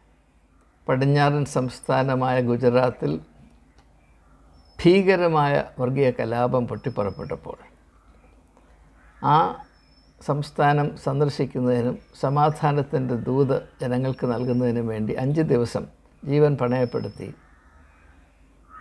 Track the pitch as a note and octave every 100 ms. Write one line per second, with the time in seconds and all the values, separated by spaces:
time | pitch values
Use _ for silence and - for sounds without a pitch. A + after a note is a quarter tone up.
0 | _ _ _ _ _ _ _ _ - C3
1 | C#3 D3 C#3+ D3 C3+ - B2+ - - C3
2 | C3+ B2+ B2+ B2+ A#2+ A#2+ B2 B2 B2 -
3 | C#3+ D#3+ - - - _ _ _ _ _
4 | _ _ _ - _ - - - E3+ F#3+
5 | F#3+ F#3 F3 D#3 C#3+ C#3+ C#3 - B2+ C3+
6 | C3 B2 A2+ A#2 B2 B2+ A#2 G#2+ C3 A2
7 | G2+ - - - - - - _ _ _
8 | _ _ _ _ _ _ _ _ - _
9 | - - - D3+ F3+ - - _ _ _
10 | _ _ - D3 D3 - D3 D3 D3 -
11 | C3+ C#3 D3 C#3+ C3 C3 B2 B2 A#2+ A#2
12 | - - C3+ C#3+ D3+ D3+ D#3 C#3+ C#3 D3
13 | B2+ A#2+ A#2 C3 C3+ - - - B2+ B2
14 | C3 B2+ B2+ A#2 B2 B2 B2 A#2+ A2+ A2
15 | G#2+ - C3 D#3 D#3+ B2 A#2 - - -
16 | _ _ C#3+ D3 D3 C3 B2 B2+ B2 C3+
17 | G#2+ - G2 - _ _ _ - - _
18 | - - _ _ _ _ _ -